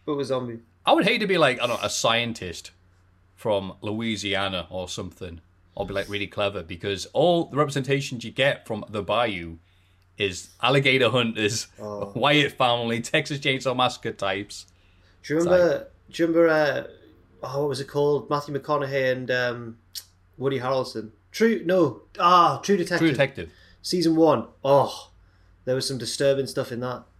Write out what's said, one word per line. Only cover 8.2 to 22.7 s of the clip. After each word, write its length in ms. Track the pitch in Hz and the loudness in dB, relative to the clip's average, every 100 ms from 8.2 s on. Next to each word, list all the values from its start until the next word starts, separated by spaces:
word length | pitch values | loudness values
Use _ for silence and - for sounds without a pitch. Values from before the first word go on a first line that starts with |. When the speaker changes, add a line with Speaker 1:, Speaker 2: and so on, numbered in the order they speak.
Speaker 2:
you 80 | 110 | -8
get 340 | 117 135 117 - | 0 0 0 -6
from 200 | 107 - | -10 -6
the 120 | 107 | -8
Bayou 540 | 98 107 117 90 85 80 _ _ _ _ _ - | -2 0 0 -4 -10 -14 _ _ _ _ _ -4
is 320 | 98 87 - - | -4 -4 -14 -2
alligator 480 | 120 139 135 131 117 | 2 4 4 4 4
hunters, 580 | 127 117 110 104 110 - - | 2 0 0 -2 -2 -8 -12
Speaker 1:
Oh. 320 | 107 104 101 120 | -10 -8 -8 -2
Speaker 2:
Wyatt 380 | 139 151 143 | 2 2 2
family, 480 | - 123 120 117 117 | 0 0 0 -2 -4
Texas 380 | - 160 147 139 | -2 -2 -2 -4
Chainsaw 360 | 143 131 131 127 | -2 -2 -2 0
Massacre 380 | 123 - 113 | 0 0 -8
types. 520 | 107 98 95 101 - - _ _ _ _ _ | -4 -4 -4 -6 -14 -20 _ _ _ _ _
Speaker 1:
Do 100 | - | -4
you 40 | 156 | 0
Speaker 2:
It's 60 | 175 | 4
Speaker 1:
remember, 280 | 180 170 139 | 4 4 0
Speaker 2:
like 140 | - _ _ | -6 _ _
Speaker 1:
do 120 | - | -2
you 40 | 170 | 0
remember, 220 | 165 165 | 4 4
uh, 340 | 156 147 127 - - - _ _ - | 4 2 -2 -8 -18 -20 _ _ -14
oh, 160 | 127 139 | -8 -4
what 80 | 147 | -2
was 120 | 127 | -4
it 60 | 135 | -4
called? 420 | 143 147 143 - | 0 2 2 0
Matthew 280 | 143 151 139 | -4 -4 -8
McConaughey 540 | - 147 135 139 131 | -2 -2 0 0 0
and, 200 | 127 127 | -2 -2
um, 460 | 127 123 120 117 113 _ - - _ _ - | -2 -2 -4 -12 -16 _ -18 -18 _ _ -6
Woody 220 | 135 131 | -4 -2
Harrelson. 500 | 127 131 123 110 107 _ _ | -2 -2 -2 -8 -12 _ _
True, 300 | - 226 202 170 | 2 2 2 2
no, 360 | 185 147 - - - | 4 4 0 -16 2
ah, 400 | 175 180 160 131 | 6 8 6 2
True 140 | - | 0